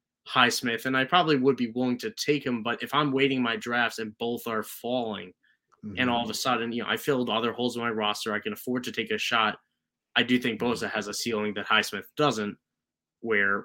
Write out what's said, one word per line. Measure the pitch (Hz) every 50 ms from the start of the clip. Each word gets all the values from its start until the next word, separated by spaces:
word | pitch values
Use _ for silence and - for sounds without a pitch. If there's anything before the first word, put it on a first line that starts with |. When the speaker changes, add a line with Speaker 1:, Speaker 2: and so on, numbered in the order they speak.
| _ _ _ _ _ -
Speaker 1:
Highsmith, | - 135 123 120 117 - - 123 117 113 -
and | 135 131
I | 131 131
probably | - 180 180 165 160 151
would | 131 127 139 131
be | 123 123 113
willing | 113 123 127 127 123 120
to | - 110
take | - - - - 151 143 -
him, | 131 123 113
but | 107 117 117 -
if | 120 - 135
I'm | 143 151 143
waiting | 131 135 143 139 135 131
my | 123 117 113
drafts | 110 - 120 120 120 120 110 - -
and | 113 107 104 _
both | 117 120 120 117 -
are | 120 113 110
falling, | 104 - - - - 117 123 127 117 110 104 95 90 90 - _ _ _ _ _ _ _ _ _ - 107 95 -
and | 127 123
all | 120 120 120
of | 110
a |
Speaker 2:
Mm-hmm. | 104
Speaker 1:
sudden, | - - 131 123 113 117 117
you | 113 120
know, | 104 -
I | 110
filled | 113 - 151 143 127 123 117
other | 104 113 117 117
holes | 110 - 123 123 117
in | 120
my | 117 117
roster, | 110 110 107 104 107 - - 110
I | 104 104
can | - 107
afford | 104 - - 127 123 127 123
to | 123
take | 110 120 113 104
a | 110 107
shot, | - - 123 117 110 107 92 - _ _ _ _ _ _ _ _ _ _ _
I | 127 123
do | 120 127 123
think | 120 123 110 107
Bosa | 123 120 117 107 113 98
has | 110 107 101
a | 104 101
ceiling | - - 117 113 104 107 107 98
that | 101 101
Highsmith | - 110 107 104 - - 98 - - _
doesn't, | - 151 143 117 110 104 104 - - _ _ _ _ _ _ _ _ _ _ _ _
where | - 117 110 101 101 98 101 101